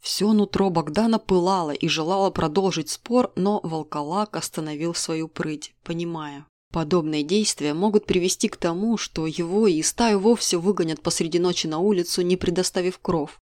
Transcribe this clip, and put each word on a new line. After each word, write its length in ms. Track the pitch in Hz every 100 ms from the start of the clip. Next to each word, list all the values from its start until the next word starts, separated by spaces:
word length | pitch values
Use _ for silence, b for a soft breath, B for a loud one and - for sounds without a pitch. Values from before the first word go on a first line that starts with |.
| -
Все 280 | - 202
нутро 360 | 220 202 - 196
Богдана 480 | 170 156 156 226 226
пылало 540 | - 185 175 196 160
и 160 | 143 165
желало 420 | 151 160 196 196
продолжить 600 | 175 165 151 190 165 156
спор, 420 | - - 240 247 -
но 240 | 185 208
волколак 720 | 170 160 151 151 147 185 214 160
остановил 580 | - - 156 147 165
свою 340 | 170 - 160 160
прыть, 460 | - 165 151 - _
понимая, 640 | - 170 170 165 151 143 151 _ _
подобные 520 | 170 156 180 156 151
действия 500 | 147 196 208 - 147
могут 320 | 151 202 208 -
привести 420 | 185 175 - 220
к 80 | -
тому, 420 | 175 170 220 220
что 280 | - - 160
его 400 | 156 170 196 220
и 160 | 156
стаю 380 | 156 - 233 208
вовсе 380 | 196 233 - 180
выгонят 440 | 170 196 165 156
посреди 380 | - 165 165 170
ночи 260 | 180 175 160
на 140 | 156
улицу, 420 | 190 196 175 -
не 160 | 180 180
предоставив 600 | - 170 180 - 180 185
кров. 400 | - 170 147 - _ _